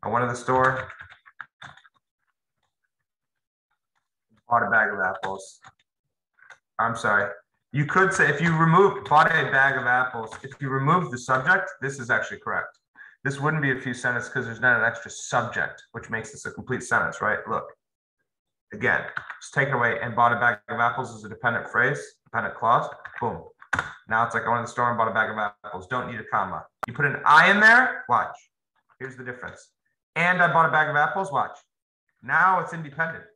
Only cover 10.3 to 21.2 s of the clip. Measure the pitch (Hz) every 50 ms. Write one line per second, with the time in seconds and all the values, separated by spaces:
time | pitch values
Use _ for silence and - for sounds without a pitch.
10.3 | - - - 135 - - 143 135 131 135 135 143 165 180 170 135 123 120 - -
11.3 | 131 131 131 175 185 196 - - - - 131 135 135 113 113 113 123 107 - -
12.3 | 104 95 - 113 104 90 - - - _ _ _ _ _ - - _ _ _ 135
13.3 | 135 139 139 147 156 160 143 135 131 127 - 131 120 - - 127 120 120 113 -
14.3 | - 131 117 110 107 104 117 127 123 113 110 117 117 - - 107 - - - -
15.3 | - 127 117 113 - 101 80 - - - - _ _ 117 - - 110 110 110 -
16.3 | - - - - - - 101 - 127 113 - - 120 110 87 - - - - 107
17.3 | 107 - - 104 - - - - - _ _ _ _ _ _ _ _ _ _ _
18.3 | _ _ _ _ _ _ _ _ - 104 98 120 95 69 - - - - - -
19.3 | - - - - - 147 135 135 135 123 120 117 117 - - 120 113 110 120 117
20.3 | 117 - 120 120 120 - _ - 110 113 120 117 120 - 127 113 113 107